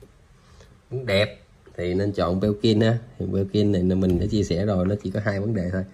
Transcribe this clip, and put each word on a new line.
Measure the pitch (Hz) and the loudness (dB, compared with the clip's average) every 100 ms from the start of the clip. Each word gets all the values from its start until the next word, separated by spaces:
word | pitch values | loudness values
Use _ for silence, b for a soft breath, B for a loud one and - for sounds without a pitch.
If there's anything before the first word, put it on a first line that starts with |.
| - _ - - B B B - _ | -20 _ -20 -20 B B B -20 _
muốn | 127 120 | -8 -2
đẹp | 98 104 - - - - - | 0 0 -4 -20 -20 -18 -6
thì | 87 | -2
nên | 90 101 | 0 -2
chọn | 95 85 92 | 0 0 0
Belkin | 104 104 117 107 | 0 2 2 4
ha. | 113 117 - - | 4 0 -4 -8
Thì | 92 | -4
Belkin | 95 98 104 104 | -2 0 2 2
này | 98 | 2
mình | 90 92 95 87 | 2 2 2 2
đã | 101 | 0
chia | 110 | 0
sẻ | 92 85 104 | 0 0 0
rồi, | 95 90 | 0 0
nó | 101 | -2
chỉ | 95 | -4
có | 104 | -4
hai | 104 98 | -2 -2
vấn | 107 | -2
đề | 110 87 | -2 -2
thôi. | 92 95 | -4 -6